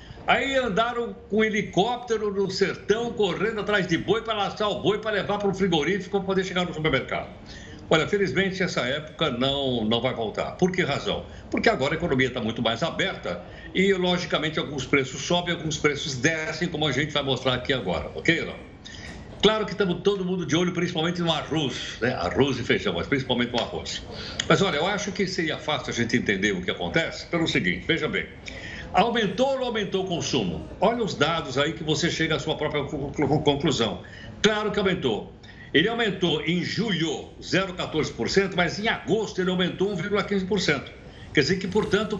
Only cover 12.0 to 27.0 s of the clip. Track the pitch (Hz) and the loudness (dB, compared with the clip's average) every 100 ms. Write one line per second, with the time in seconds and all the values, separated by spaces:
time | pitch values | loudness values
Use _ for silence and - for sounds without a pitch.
12 | 170 131 127 120 110 113 113 113 165 - | 0 2 2 0 -4 0 0 0 -2 -2
13 | 185 - - - - - - - 196 190 | -4 -4 -6 -6 -8 -14 -6 2 4 4
14 | 180 175 - 160 156 160 135 143 - 139 | 2 0 0 -2 0 -2 -4 -6 0 2
15 | 131 135 - 175 170 170 156 - 151 139 | 2 -4 0 0 0 -4 -4 0 0 0
16 | - 131 135 160 156 160 175 151 151 131 | -4 0 0 0 -2 -4 -4 0 0 0
17 | 151 147 135 131 131 123 - 131 92 80 | 0 0 0 0 0 0 0 0 0 -2
18 | 76 - - 165 98 80 - - - - | -4 -2 2 2 0 -8 -14 -18 -16 -16
19 | - - - - 202 220 202 190 196 170 | -14 -14 -16 2 4 4 0 0 0 2
20 | 196 202 180 185 151 156 180 170 175 160 | 2 2 0 -2 0 2 2 2 0 0
21 | 165 175 170 156 - 160 135 - - - | 0 2 2 0 0 -2 -2 -4 -8 -2
22 | 120 123 87 - 143 113 - 110 101 87 | 0 0 0 4 4 2 0 2 2 -2
23 | - 139 127 120 120 120 95 - - - | 0 0 0 0 0 0 -2 -4 -6 -8
24 | - - - - - 160 190 147 175 202 | -10 -10 -8 -4 2 4 4 2 0 0
25 | - 185 185 - 160 131 - 143 - 110 | -2 -2 -2 0 -2 -2 -2 -4 -2 0
26 | 113 123 95 98 104 92 90 95 87 165 | 2 2 2 2 2 0 -2 -4 0 0